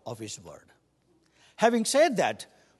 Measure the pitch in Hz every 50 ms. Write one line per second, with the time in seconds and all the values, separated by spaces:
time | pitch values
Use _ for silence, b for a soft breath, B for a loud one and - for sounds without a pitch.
0 | - - 120 107 113 104 - - 90 82 73 - _ _ _ _ _ _ _ _
1 | _ _ _ _ _ b b b b b b b 208 233 233 233 220 - - 277
2 | 320 349 247 185 147 107 110 - - b b b b b b